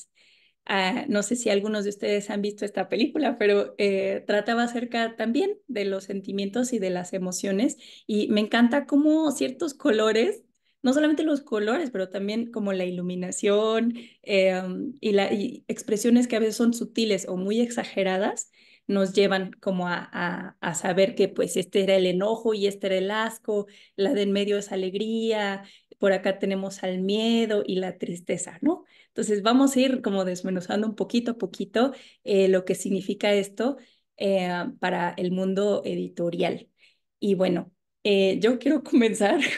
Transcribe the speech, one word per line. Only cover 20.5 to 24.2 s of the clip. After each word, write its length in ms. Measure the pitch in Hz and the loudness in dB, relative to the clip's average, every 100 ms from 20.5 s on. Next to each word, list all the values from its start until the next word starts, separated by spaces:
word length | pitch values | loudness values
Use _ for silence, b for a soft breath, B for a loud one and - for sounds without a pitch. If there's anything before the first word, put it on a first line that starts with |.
| - | -8
a 140 | - | -6
saber 400 | 160 196 180 190 | -4 0 2 2
que, 140 | - 190 | 2 0
pues, 280 | - 175 190 | 0 -2 -2
este 260 | 185 202 | -2 0
era 140 | 190 190 | 4 4
el 100 | 185 | 4
enojo 480 | 180 208 226 233 | 2 0 0 -2
y 120 | 214 196 | 0 -2
este 220 | 202 196 | -2 -2
era 80 | 185 | -2
el 140 | 190 | -2
asco, 560 | 220 220 - - 208 202 B B - | -2 -4 -6 -4 -4 -4 B B -4
la 180 | 190 | 0
de 80 | 196 | 0